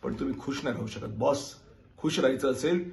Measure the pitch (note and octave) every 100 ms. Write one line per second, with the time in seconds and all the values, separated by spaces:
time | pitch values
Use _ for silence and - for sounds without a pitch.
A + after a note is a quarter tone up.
0 | C3+ - - - - C#3 C3+ A2+ G#2+ A2+
1 | A2 G#2+ C3 D3 - - - - - -
2 | D#3 D#3 C3+ C3 C3+ B2+ D3+ F3+ F3